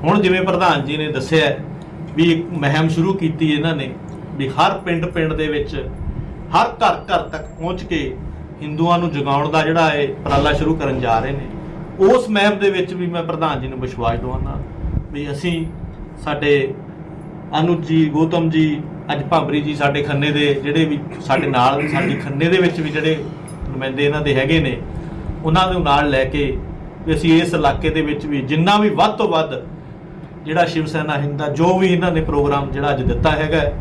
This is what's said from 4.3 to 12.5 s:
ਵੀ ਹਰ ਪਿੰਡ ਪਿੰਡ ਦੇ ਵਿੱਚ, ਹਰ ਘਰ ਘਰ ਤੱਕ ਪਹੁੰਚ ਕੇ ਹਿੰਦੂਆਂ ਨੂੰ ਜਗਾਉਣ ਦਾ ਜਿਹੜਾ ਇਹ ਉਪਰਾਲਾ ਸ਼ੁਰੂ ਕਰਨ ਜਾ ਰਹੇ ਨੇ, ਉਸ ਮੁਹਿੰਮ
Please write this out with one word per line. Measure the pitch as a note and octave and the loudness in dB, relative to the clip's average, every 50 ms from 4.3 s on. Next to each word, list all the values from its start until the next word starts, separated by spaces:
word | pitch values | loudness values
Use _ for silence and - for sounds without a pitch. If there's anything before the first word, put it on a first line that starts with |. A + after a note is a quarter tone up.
| - | -6
ਵੀ | C#3 C#3 C3 | -6 -4 -4
ਹਰ | C3+ C3+ D#3+ G3 G3 - | 0 0 0 0 0 -2
ਪਿੰਡ | - F3+ E3+ E3 D#3+ | -4 -2 -2 -2 -2
ਪਿੰਡ | F3 - F3 D#3+ D#3 D#3 | -4 -2 -2 -2 0 0
ਦੇ | D#3 D#3 D3+ | -2 -2 -2
ਵਿੱਚ, | D3+ D3 C#3+ C#3+ - C#3 B2 - - - - - - - - - - - - - - | -2 -2 -4 -4 -6 -8 -8 -8 -8 -8 -8 -8 -6 -8 -8 -10 -10 -12 -12 0 2
ਹਰ | F3 A3+ A#3 | 2 2 2
ਘਰ | - - A#3 G3 - | 0 0 2 2 2
ਘਰ | - - - F#3+ D#3+ D3 - | 0 -2 -2 -2 -2 -2 -2
ਤੱਕ | - D#3 D#3 - - - | -8 -10 -10 -10 -12 -8
ਪਹੁੰਚ | D#3+ E3+ F3+ F3+ - | -6 -6 -4 -6 -6
ਕੇ | - F3+ D#3 C#3 B2+ B2+ - - - - - - - - - | -4 -2 -2 -2 -4 -6 -8 -10 -12 -12 -12 -12 -14 -14 -10
ਹਿੰਦੂਆਂ | D3+ D3+ D3+ D#3 D#3+ F3 F3 E3+ | -10 -8 -2 0 2 4 4 2
ਨੂੰ | E3+ E3+ | 2 0
ਜਗਾਉਣ | C#3+ C#3+ C#3 C#3+ C#3 C#3 C#3+ D#3 | -2 -2 0 2 2 2 0 2
ਦਾ | D#3 D#3+ | 2 0
ਜਿਹੜਾ | D3+ D3+ D#3+ E3+ E3 D#3+ D3 | 2 2 2 4 4 4 2
ਇਹ | D3 C#3+ C3+ - | 2 0 -2 -2
ਉਪਰਾਲਾ | - - D3+ C#3 C#3 C#3+ D3+ D3 | -4 -4 0 2 2 2 2 2
ਸ਼ੁਰੂ | - D#3+ D#3 D#3+ | 2 2 0 0
ਕਰਨ | D#3 D3+ C#3 C3 C3 | 0 0 -2 -2 0
ਜਾ | B2 A#2 A#2 A2+ | 2 2 2 2
ਰਹੇ | A2+ C3+ | 2 -2
ਨੇ, | C#3+ C#3 C#3 - - - - - - - - - - - F#3+ G3 B3+ | -4 -6 -6 -8 -10 -10 -12 -12 -12 -12 -12 -12 -2 4 4 6 6
ਉਸ | B3 B3 G#3+ | 6 4 2
ਮੁਹਿੰਮ | G#3+ G3+ G3 G#3 | 2 4 4 4